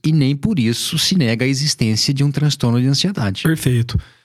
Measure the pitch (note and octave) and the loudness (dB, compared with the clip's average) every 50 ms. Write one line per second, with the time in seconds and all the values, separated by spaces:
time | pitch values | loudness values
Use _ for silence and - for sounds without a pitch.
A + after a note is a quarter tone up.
0 | - D#3+ D#3+ D#3 C#3 C3 D3 C#3+ C#3+ A3 A3+ F3+ - A3+ - - - - - D#3 | 0 0 2 2 2 2 0 0 0 0 0 2 2 0 0 -2 -4 -4 -4 -2
1 | - - F#3+ F#3+ C#3 A2+ A2+ A2+ B2+ C3 C#3 C3 C#3+ D3+ - - A#2+ A2 A2 A2+ | -2 0 2 2 2 2 0 0 0 0 0 0 -2 -2 -2 0 0 0 0 0
2 | - - C#3+ C3+ C#3+ D3 C#3 C#3+ D3 D3+ C#3 - - A#2+ A#2 A#2+ B2 C3+ C#3 C#3 | 0 0 0 0 0 0 0 0 0 0 0 0 0 0 2 2 2 2 0 0
3 | - F#3 G3+ - A#2+ G2+ G2 - - D#3 D#3+ D3+ - C3 B2+ A#2 A#2 A#2+ - - | -2 -2 -2 -2 -2 -4 -4 -2 -2 -2 -2 0 0 0 0 0 -2 -2 -4 -4
4 | - - _ _ _ | -6 -6 _ _ _